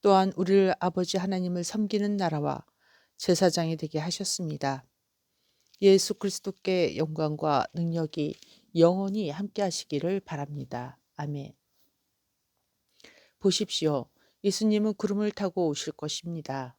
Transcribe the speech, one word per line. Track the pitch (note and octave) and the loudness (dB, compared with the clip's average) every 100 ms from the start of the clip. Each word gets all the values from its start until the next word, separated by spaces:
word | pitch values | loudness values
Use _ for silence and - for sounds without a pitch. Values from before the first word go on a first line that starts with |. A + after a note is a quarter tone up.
또한 | G3+ F#3+ F#3+ - | 8 6 6 0
우리를 | F#3 G3 F#3+ - | 4 4 4 2
아버지 | F#3 F3+ F3+ F#3+ | 0 0 -2 -2
하나님을 | F#3 F#3 F3+ F3 E3+ | -2 -2 -2 -4 -4
섬기는 | - G#3 G#3 G#3 G3+ | -4 -2 0 0 0
나라와 | F3+ D#3 D3 C#3 - _ _ _ _ _ | 0 0 -2 -4 -8 _ _ _ _ _
제사장이 | - F3 F#3 E3 E3 D#3+ | 2 4 4 2 -2 -2
되게 | D3+ D#3 | -4 -4
하셨습니다. | D#3+ - G3 - E3+ D3 C#3 C3+ - _ _ _ _ _ _ _ _ _ | -4 -6 -6 -4 -6 -4 -4 -4 -10 _ _ _ _ _ _ _ _ _
예수 | G3 G3 - G#3 | 6 6 4 -4
그리스도께 | G3+ - - - - F#3 E3+ - | -4 -6 -10 -8 -2 2 0 0
영광과 | D#3 D#3 D#3 D3+ D#3 C#3 - - | -4 -2 -2 -2 0 2 0 -2
능력이 | E3+ E3 D#3 - D3 - - - _ E3 | -2 -2 -4 -4 -6 -6 -16 -20 _ 4
영원히 | E3 F#3 G3 G3+ F3+ | 6 6 -2 -4 -4
함께 | D3 G3+ - | -6 -8 -2
하시기를 | G3 - - D3 E3 G3 | -2 -4 -4 -4 -2 -4
바랍니다. | - D3+ C#3+ D3 C3 A#2+ B2 - _ - | -6 -8 -8 -8 -8 -10 -10 -16 _ -12
아멘. | D3 C#3+ C#3 - _ _ _ _ _ _ _ _ _ _ _ _ _ _ - _ _ _ | -8 -8 -10 -18 _ _ _ _ _ _ _ _ _ _ _ _ _ _ -20 _ _ _
보십시오. | G3 F#3 G#3+ - D#3 C#3+ A#2 _ _ _ | 0 0 -2 -2 0 -2 -4 _ _ _
예수님은 | G3+ F#3+ G#3+ G#3+ G#3+ G3+ | -4 0 2 2 0 -2
구름을 | G#3+ G3+ G#3 | -2 0 -2
타고 | - G3 F3 E3+ | -2 -4 0 -2
오실 | D3 - | -2 -8
것입니다. | - D3+ - E3+ E3 D3+ C3+ B2+ | -8 -8 -8 -8 -10 -6 -8 -8